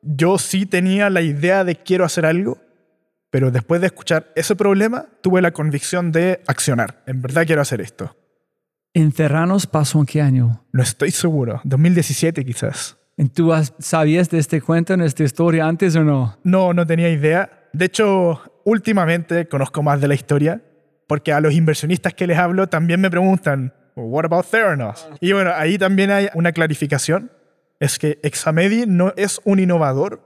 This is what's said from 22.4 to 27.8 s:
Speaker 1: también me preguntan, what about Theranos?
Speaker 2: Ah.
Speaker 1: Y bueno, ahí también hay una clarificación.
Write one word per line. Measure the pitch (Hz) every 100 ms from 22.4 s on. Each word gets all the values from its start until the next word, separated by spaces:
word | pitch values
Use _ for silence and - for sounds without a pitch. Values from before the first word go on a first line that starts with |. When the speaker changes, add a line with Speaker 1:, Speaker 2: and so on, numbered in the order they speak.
| 175 185 190
Speaker 1:
también | 165 170 175
me | 190
preguntan, | 175 190 185 - 139 127 _ _ -
what | 113 139 160
about | 170 180
Theranos? | 220 214 147 110 104 160
Speaker 2:
Ah. | 147
Speaker 1:
Y | 175
bueno, | 196 185
ahí | 165 160 196
también | 190 190 196
hay | 202 196
una | 165 170
clarificación. | 165 160 151 147 143 - 175 247 _ _ _ _ _